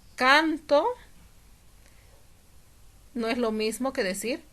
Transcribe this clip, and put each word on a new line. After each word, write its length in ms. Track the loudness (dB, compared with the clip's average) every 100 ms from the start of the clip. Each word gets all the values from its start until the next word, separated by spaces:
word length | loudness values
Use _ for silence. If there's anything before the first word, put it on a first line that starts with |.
| -18 -2
canto 720 | 4 6 4 -2 2 2 2 -4 -12 -20 -20 -20 -20 -20 -20 -20 -20 -20 -20 -20 -20 -20 -20 -20 -20 -20 -20 -20 -16
no 140 | -8 -4
es 100 | -2
lo 140 | -2
mismo 420 | -2 -4 -4 -6
que 100 | -4
decir 400 | -4 -4 -6 -8 -10